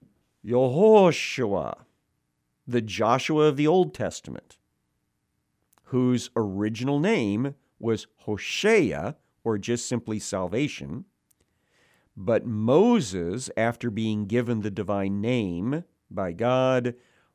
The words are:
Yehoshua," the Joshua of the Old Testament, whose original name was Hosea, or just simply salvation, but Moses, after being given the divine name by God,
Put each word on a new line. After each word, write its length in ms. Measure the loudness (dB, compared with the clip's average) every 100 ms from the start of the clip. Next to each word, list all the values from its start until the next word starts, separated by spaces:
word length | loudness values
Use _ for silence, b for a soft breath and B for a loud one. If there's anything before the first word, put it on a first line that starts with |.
| _ _ _ _
Yehoshua," 1400 | -2 2 2 4 8 8 8 4 -4 -4 -2 -2 -4 -10 _ _ _ _ _ _ _ _ -4
the 160 | -4
Joshua 640 | -2 0 2 2 2 2 2
of 120 | 2
the 100 | 2
Old 260 | 2 2
Testament, 640 | -2 -6 -6 -12 -16 -16 _ _ _ _ _ _ _ _ _ _ _ _ _
whose 480 | -4 0 2 0 -2 -4
original 640 | -2 -2 -2 -2 -2 0
name 540 | 2 0 0 -2 -4 -8 _ -6
was 300 | -2 -2 -4 _
Hosea, 920 | -8 -6 -6 -2 2 4 2 -2 -6 -10 _ _
or 160 | -4 -4
just 260 | -2 -4 -2
simply 320 | -6 -4 -8
salvation, 880 | -6 -6 -4 -2 -4 -6 -12 -12 -14 _ _ _ _ _ _ _ _ _ _ -8
but 300 | 0 0 0
Moses, 1040 | -2 4 6 6 4 0 -4 -4 -6 -6 -2
after 360 | -2 -2 -6
being 340 | -2 -2 -2 -2
given 360 | -2 0 -2
the 100 | -4
divine 500 | -4 -4 -2 -2 -2
name 600 | -2 -2 -2 -4 -4 -6 -8 _ -14
by 220 | -8 -6
God, 640 | -4 0 2 2 2 0 -6 b b b